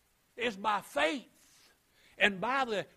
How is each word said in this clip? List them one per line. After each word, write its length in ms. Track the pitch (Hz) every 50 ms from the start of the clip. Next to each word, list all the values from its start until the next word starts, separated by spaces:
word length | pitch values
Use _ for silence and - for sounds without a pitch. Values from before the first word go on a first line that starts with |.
| _ _ _ _ _ _ _
is 200 | - 226 247 208
by 240 | 190 202 220 208 196
faith 440 | - - - 285 294 320 320 254 190 - - _ - - - - - - _ _ _ _ _ _ _ - -
and 240 | - 185 208 196 185
by 240 | 190 233 262 277 269
the 200 | 233 214 190 156 - -